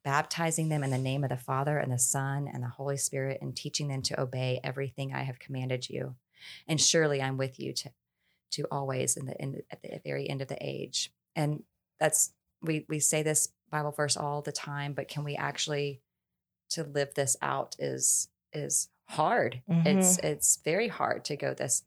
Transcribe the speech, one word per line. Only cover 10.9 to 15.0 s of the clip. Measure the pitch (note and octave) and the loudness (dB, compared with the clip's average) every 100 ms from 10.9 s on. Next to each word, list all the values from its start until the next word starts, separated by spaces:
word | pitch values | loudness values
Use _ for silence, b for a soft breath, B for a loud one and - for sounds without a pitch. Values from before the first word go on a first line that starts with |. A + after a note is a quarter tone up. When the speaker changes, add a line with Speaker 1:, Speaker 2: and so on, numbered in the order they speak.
| - - _ _ D#3+ | -4 -6 _ _ 0
Speaker 1:
And | D3+ D3+ - _ _ - | 0 0 -6 _ _ 0
that's, | D#3 - - _ _ _ | 2 4 2 _ _ _
we, | E3 D#3 - | -2 -2 0
we | D3+ | 0
say | - D#3 | 2 2
this | D#3 D3+ - _ _ | 2 2 0 _ _
Bible | D3+ D3 | -2 -2
verse | D3 D3 - | 0 0 2
all | D3 D3 | 0 -2
the | D3 | -4
time, | - - C#3+ C#3+ | -6 -6 -6 -4
but | C#3+ | -4